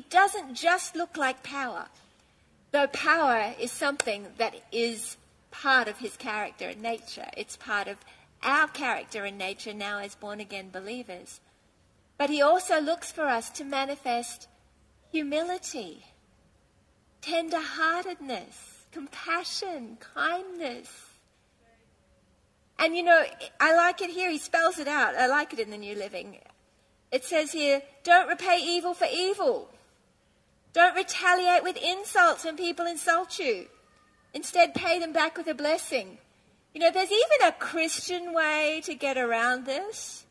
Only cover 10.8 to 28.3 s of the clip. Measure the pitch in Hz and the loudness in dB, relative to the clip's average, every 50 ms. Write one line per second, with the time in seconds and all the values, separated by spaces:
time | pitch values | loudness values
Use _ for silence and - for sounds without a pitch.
10.8 | 190 202 233 247 240 - 180 180 190 - - - _ _ _ _ _ _ _ _ | -10 -10 -10 -10 -10 -12 -14 -16 -16 -18 -20 -20 _ _ _ _ _ _ _ _
11.8 | _ _ _ _ _ _ _ - 285 285 302 294 277 294 339 370 359 - 349 311 | _ _ _ _ _ _ _ -2 0 0 4 4 6 6 6 4 4 2 2 2
12.8 | 302 294 339 339 - - - - 311 285 247 226 226 - - - 302 277 277 269 | 2 2 -2 -4 -4 -10 -6 -4 0 0 0 0 -2 -6 -10 -12 -10 -6 -4 -4
13.8 | 269 269 285 277 - 262 240 233 240 - - - - - _ _ _ _ _ _ | -2 -4 -4 -6 -4 -2 -2 -2 -4 -6 -10 -14 -16 -20 _ _ _ _ _ _
14.8 | _ _ _ _ _ _ - 320 302 277 285 302 330 349 359 370 - - - 277 | _ _ _ _ _ _ -4 -4 -4 -2 -2 -2 -2 -2 -4 -6 -6 -10 -10 -10
15.8 | 208 170 151 - - - _ _ _ _ _ _ _ _ _ _ _ _ _ _ | -12 -12 -14 -18 -20 -20 _ _ _ _ _ _ _ _ _ _ _ _ _ _
16.8 | _ _ _ _ _ _ _ _ - - 330 330 339 330 330 330 311 - - 330 | _ _ _ _ _ _ _ _ -8 -4 -2 -2 -2 -2 -2 -4 -4 -4 -4 0
17.8 | 320 330 330 349 359 381 349 - 302 269 247 190 - - - - - - - - | 0 2 2 0 -2 -6 -8 -10 -8 -8 -8 -8 -8 -12 -18 -20 -20 -20 -20 -20
18.8 | - _ - 320 277 285 - - - 349 330 349 370 - - - 403 381 339 285 | -20 _ -14 -14 -14 -14 -14 -10 -6 -4 -4 -2 -4 -4 -8 -6 -6 -6 -8 -8
19.8 | 233 214 226 233 - - - - 277 311 339 359 381 381 370 339 330 262 240 247 | -10 -12 -16 -18 -20 -12 -6 -4 -2 -2 -2 -4 -6 -8 -10 -8 -8 -8 -10 -10
20.8 | 254 - - - - - _ _ _ _ _ _ _ _ _ _ _ _ _ _ | -14 -18 -20 -20 -20 -20 _ _ _ _ _ _ _ _ _ _ _ _ _ _
21.8 | _ _ _ _ _ _ _ _ _ _ _ _ _ _ _ _ _ _ _ - | _ _ _ _ _ _ _ _ _ _ _ _ _ _ _ _ _ _ _ 0
22.8 | 302 330 330 349 339 349 339 320 302 - - - - - - - 277 311 320 339 | 2 2 2 2 6 6 8 8 6 4 -2 -10 -14 -8 -2 2 4 6 6 6
23.8 | 339 349 359 - 392 349 330 370 370 359 320 294 - - - 330 330 330 370 - | 6 4 2 0 -4 -6 -4 -2 -2 -2 -2 -4 -4 -2 0 2 2 2 2 0
24.8 | 294 269 302 285 247 202 127 151 254 254 269 294 294 - 311 226 220 208 214 208 | -4 -2 0 2 2 2 2 2 2 4 4 2 0 -2 -4 -8 -8 -6 -8 -12
25.8 | 208 202 208 208 190 202 - - - 202 196 - - - _ _ _ _ _ _ | -10 -10 -8 -8 -8 -8 -8 -10 -12 -12 -16 -20 -20 -20 _ _ _ _ _ _
26.8 | _ _ _ _ _ - - 262 - - 349 311 311 285 320 320 294 285 277 277 | _ _ _ _ _ -4 -4 -2 -2 0 0 0 0 0 0 0 2 4 4 2
27.8 | 277 - - - - 349 349 359 370 262 | 0 -4 -18 -4 4 6 6 6 6 4